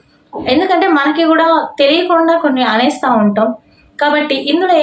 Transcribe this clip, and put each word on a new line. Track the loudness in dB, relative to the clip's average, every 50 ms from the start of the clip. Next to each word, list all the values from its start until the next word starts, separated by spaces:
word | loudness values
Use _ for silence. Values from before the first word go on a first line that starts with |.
| _ _ _ _ _ _ -14
ఎందుకంటే | -8 -4 -2 0 0 0 0 0 0 2 2 0
మనకి | 0 0 0 0 0 0 2
కూడా | 2 2 2 2 0 0 -2 -4 -2 0
తెలియకుండా | 0 2 2 0 0 0 0 2 2 2 0 0 0
కొన్ని | 0 0 0 -2 0 0
అనేస్తా | 0 0 0 -2 -2 -2 -2 0 2
ఉంటాం | 0 0 0 0 -2 -2 -4 -8 _ _ _ _ _ _ _ -4
కాబట్టి | -2 -2 0 -2 -2 -2 -4 -4 -2 -2
ఇందులో | -2 0 0 2 2 2